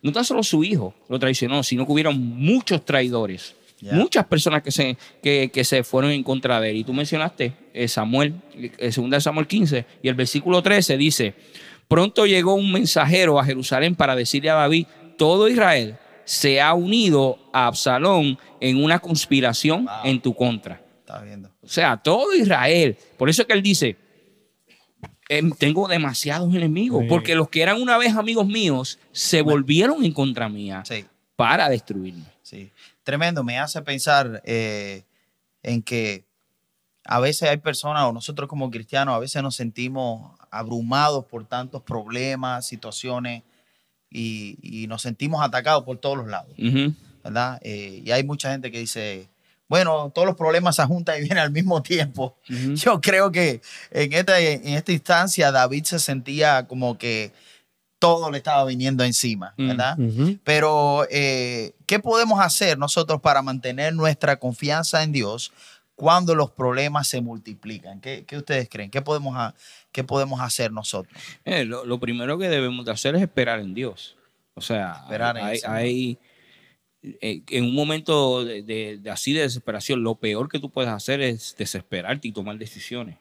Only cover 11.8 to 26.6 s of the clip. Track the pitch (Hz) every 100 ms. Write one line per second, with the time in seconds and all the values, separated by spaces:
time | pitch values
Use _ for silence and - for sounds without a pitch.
11.8 | _ 160 196 - 208 190 175 196 196 190
12.8 | 196 165 143 180 175 143 135 131 131 131
13.8 | 160 175 143 131 120 - 156 156 143 160
14.8 | 165 - - - 156 185 214 240 196 147
15.8 | 110 110 - - - - 143 135 147 170
16.8 | 180 226 214 147 135 - _ 131 123 -
17.8 | - 127 175 185 147 131 - - 131 131
18.8 | 151 170 175 160 - 135 127 117 151 165
19.8 | 247 107 110 127 127 117 123 110 - 87
20.8 | _ _ _ - 104 101 95 _ - -
21.8 | 165 131 - 196 403 381 214 151 127 170
22.8 | 147 104 - _ 131 160 226 208 196 185
23.8 | 131 98 _ _ _ _ _ _ _ _
24.8 | _ _ - _ _ 147 160 143 143 160
25.8 | 196 170 139 123 143 151 175 180